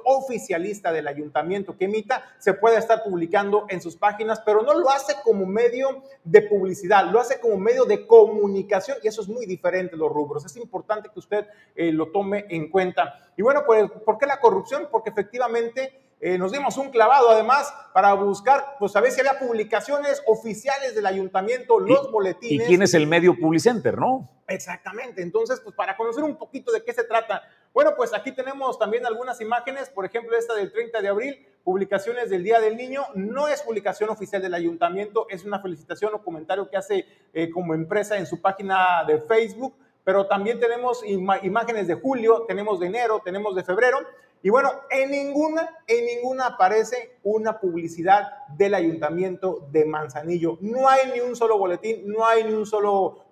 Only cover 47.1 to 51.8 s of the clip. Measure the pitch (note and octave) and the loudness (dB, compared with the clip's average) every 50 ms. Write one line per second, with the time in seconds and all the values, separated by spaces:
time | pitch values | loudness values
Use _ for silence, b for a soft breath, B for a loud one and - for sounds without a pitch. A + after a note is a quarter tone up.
47.1 | - _ - G3+ G#3+ A3 G#3+ A3+ G#3+ - G3 F3+ E3 F3 E3 E3 E3 E3+ D#3+ F#3+ | -14 _ -4 -2 -2 -2 -2 -4 -4 -4 -4 -4 -4 -4 -6 -8 -8 -2 2 4
48.1 | G3 G#3 G3 - - - - - D3 - G3+ G3 G#3 F#3+ E3+ E3 D#3 - D3 D3+ | 4 4 2 -2 -10 -16 -18 -4 0 2 2 2 2 2 0 0 0 -2 -2 -2
49.1 | E3 F3 F#3 F#3 F3+ F3+ F#3+ F#3+ D#3+ - D3 C#3 D3 D#3 D3+ D#3 D#3 D#3 D#3 C#3 | -2 -2 -4 -4 -4 -4 -4 -4 -4 -6 -6 0 2 2 2 2 0 -4 -6 -8
50.1 | B2+ D3+ D3+ E3 F3 E3+ D#3+ E3 E3 E3+ F#3+ G#3+ A#3+ C4 C4+ C4+ C4+ C4+ C4 B3+ | -10 -8 -6 -4 -2 -2 -2 -2 -4 -4 -6 -6 0 2 4 6 6 6 4 2
51.1 | B3+ A#3+ B3 B3 A#3 A#3 A#3 A3 A3 G3+ F#3+ F3+ F3 F3 | -2 -4 -4 -4 -2 0 2 2 2 2 2 0 -2 -2